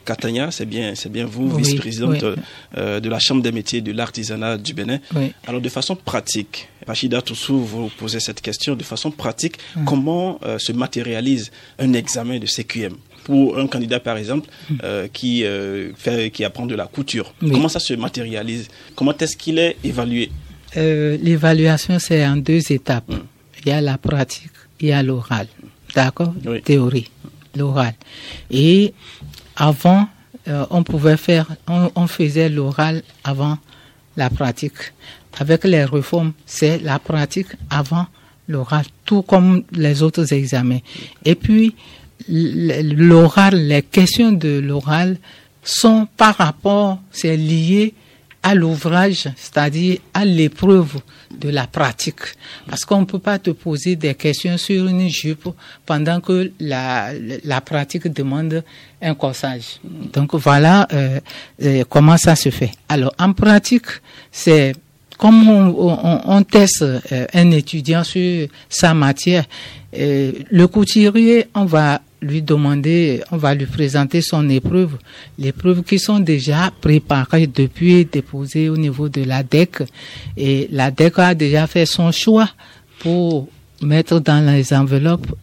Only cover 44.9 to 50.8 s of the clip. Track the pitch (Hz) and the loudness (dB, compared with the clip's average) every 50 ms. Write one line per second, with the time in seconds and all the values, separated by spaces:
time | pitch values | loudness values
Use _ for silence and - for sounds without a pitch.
44.9 | 156 165 180 185 185 175 _ - - - _ _ _ _ - - - - - 226 | 0 0 0 0 -2 -4 _ -20 -20 -20 _ _ _ _ -10 -8 -4 2 4 4
45.9 | 220 220 214 - _ - 220 214 202 - 180 151 151 - - 202 202 208 208 196 | 4 4 2 -2 _ 4 4 4 4 4 0 -2 -2 -2 -2 0 2 2 2 0
46.9 | 190 185 - - - - - 160 160 156 156 156 165 165 160 170 190 208 214 220 | -2 -6 -10 -16 -12 -4 -2 -2 0 0 0 0 0 0 0 2 2 2 2 0
47.9 | - _ _ _ _ _ _ _ - _ - 185 202 180 165 160 160 147 - 165 | -2 _ _ _ _ _ _ _ -16 _ 0 2 4 4 4 2 -2 -2 -2 0
48.9 | 170 180 190 202 185 - - 143 131 - - - - 151 147 147 147 160 175 180 | 2 2 2 2 0 -2 -6 -10 -10 -12 -14 -4 -2 0 0 0 0 0 0 0
49.9 | 180 - _ _ - 180 208 202 175 160 156 151 - - 180 196 190 185 | -2 -2 _ _ -4 -2 0 2 2 2 2 0 0 0 4 4 6 6